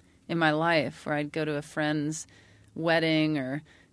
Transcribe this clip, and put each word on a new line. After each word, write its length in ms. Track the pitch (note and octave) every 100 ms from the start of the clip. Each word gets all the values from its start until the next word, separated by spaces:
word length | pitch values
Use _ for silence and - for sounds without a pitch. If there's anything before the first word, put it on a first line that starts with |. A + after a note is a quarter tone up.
| _ _ -
in 100 | E3+
my 120 | D#3+
life 540 | D3+ E3 E3 B2+ - -
where 100 | D3
I'd 160 | D3
go 140 | D#3+ D3+
to 100 | D3
a 60 |
friend's 640 | - - D3+ D3+ D3 D#3 - - - - - -
wedding 600 | E3 E3 D#3+ D#3 D#3 D3+
or, 240 | C3 C#3+ - - _